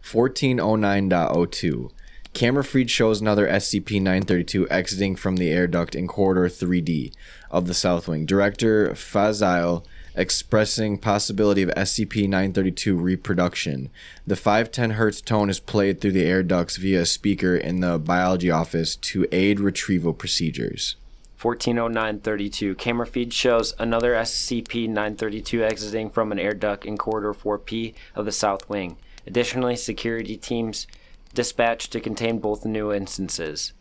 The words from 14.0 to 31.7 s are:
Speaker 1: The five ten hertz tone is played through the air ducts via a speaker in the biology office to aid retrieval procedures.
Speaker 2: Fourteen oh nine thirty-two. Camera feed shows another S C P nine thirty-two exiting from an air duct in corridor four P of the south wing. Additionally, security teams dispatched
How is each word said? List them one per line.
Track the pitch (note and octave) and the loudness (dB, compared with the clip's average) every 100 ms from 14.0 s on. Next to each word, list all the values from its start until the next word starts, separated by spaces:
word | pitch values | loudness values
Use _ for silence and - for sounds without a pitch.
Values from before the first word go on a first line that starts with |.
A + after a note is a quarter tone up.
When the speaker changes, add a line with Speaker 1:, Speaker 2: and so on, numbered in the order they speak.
| - - - | -20 -14 -4
Speaker 1:
The | F#2+ | 0
five | - G#2 A2+ | 2 2 2
ten | - A#2 | 0 0
hertz | A2 A2 G#2 | 2 2 2
tone | - A2 G#2 | 0 2 2
is | F#2 | 0
played | - G#2+ G2 F2+ | 0 2 2 2
through | G2+ | 2
the | F#2 | 2
air | E2+ F#2 | 4 2
ducts | F2+ F2+ F2 - | 2 0 0 -2
via | F#2+ F#2 | 0 2
a | E2+ | 2
speaker | - G#2 F#2+ F#2 F2+ | 0 0 0 2 0
in | C#2 F2+ | 0 -2
the | F2+ E2+ | 0 0
biology | D#2 F2 F#2 F#2 F2+ | 0 2 2 2 2
office | D#2+ E2 E2+ E2 - | 2 0 -2 -2 -2
to | - F#2+ - | -4 0 0
aid | F2+ G2 G2+ | 2 2 2
retrieval | G2+ F#2+ - F#2 E2+ | 0 -2 0 0 0
procedures. | D#2 - - E2 C2 G#1 - - - - - - - | -2 -2 -2 -2 -4 -6 -4 -8 -8 -16 -20 -20 -4
Speaker 2:
Fourteen | A2+ A#2+ - A#2 | -4 -2 -2 0
oh | A#2 | -2
nine | A2+ A2 G#2+ | -2 -2 -2
thirty-two. | A2 G#2+ G2+ - G2+ F#2+ | -4 -2 -4 -2 -4 -2
Camera | - A#2+ A#2 | -2 -2 -2
feed | B2+ A#2+ | -4 -4
shows | - B2+ A#2 A2+ - | 0 4 4 2 -2
another | A2+ A#2 A#2+ | 0 2 2
S | A#2 A2+ | 2 0
C | - - A#2+ | -2 -2 -2
P | - A#2 A2+ | -4 -4 -2
nine | G#2+ G#2+ G#2 | -2 -2 -4
thirty-two | A2 G#2+ - A#2 | -6 -6 -4 0
exiting | A2 G#2+ G#2+ A2 A2 | 0 0 -4 -6 -4
from | - A2 | -2 -2
an | G2+ | -2
air | F#2 | -2
duct | G#2 G#2 G2+ | -2 -4 -4
in | - G#2+ | -8 -6
corridor | - A2 G#2 | -4 -2 -2
four | G2+ G#2 G#2 | -4 -4 -4
P | - A2+ A2+ - - | -4 -6 -6 -10 -14
of | - | -6
the | G#2+ | -4
south | G2+ G#2+ G2 - | 0 0 0 -4
wing. | G#2 F2+ F2 - - - | -6 -6 -10 -20 -20 -6
Additionally, | A#2+ A#2+ B2 B2 A#2+ | -2 -2 -2 -2 -2
security | - A2 A#2+ A2+ G#2+ G#2+ | -4 -4 -4 -4 -6 -10
teams | - A#2 A2+ G#2+ - - - - - | -4 -4 -4 -6 -10 -18 -20 -20 -8
dispatched | - A#2+ - A#2 | -2 -2 0 0